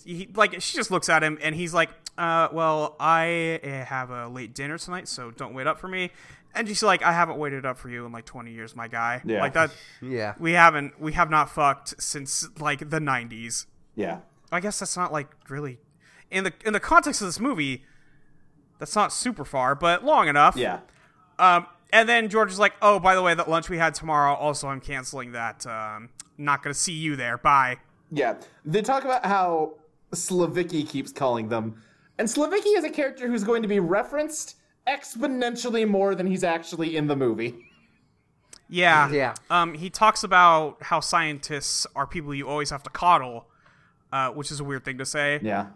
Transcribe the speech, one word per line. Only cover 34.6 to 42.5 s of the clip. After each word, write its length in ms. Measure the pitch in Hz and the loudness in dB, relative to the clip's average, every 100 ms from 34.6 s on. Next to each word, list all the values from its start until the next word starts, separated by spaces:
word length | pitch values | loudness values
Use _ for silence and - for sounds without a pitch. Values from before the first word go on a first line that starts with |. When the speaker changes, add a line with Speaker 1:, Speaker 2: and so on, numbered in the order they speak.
| _ _ - | _ _ -4
Speaker 2:
exponentially 1000 | 277 - 226 285 262 240 240 247 226 220 | -4 -6 -4 -2 0 -2 -2 -2 0 2
more 280 | 196 196 185 | 4 2 2
than 100 | 180 | 0
he's 160 | 185 | 0
actually 540 | 180 165 165 165 165 156 | 0 -2 -4 -6 -4 0
in 100 | 147 | 0
the 80 | |
movie. 400 | 139 127 107 117 120 - _ _ _ _ _ _ _ _ - - | 2 0 0 -4 -8 -18 _ _ _ _ _ _ _ _ -20 -8
Speaker 1:
Yeah. 400 | 175 175 156 143 | 2 6 6 4
Speaker 3:
Yeah. 220 | 143 127 - - | 2 -2 -4 -2
Speaker 1:
Um, 260 | 175 170 | 0 0
he 160 | 156 180 | -4 -10
talks 340 | - 214 214 | 2 2 2
about 580 | 202 185 175 160 151 - | 4 8 8 8 2 -6
how 160 | - 165 | -2 -2
scientists 880 | - 175 160 143 - 147 - - - | 0 0 0 -4 -8 -6 -4 -4 -4
are 120 | - 135 | -4 -6
people 280 | 175 147 | -6 -8
you 140 | 143 | -8
always 220 | 131 | -6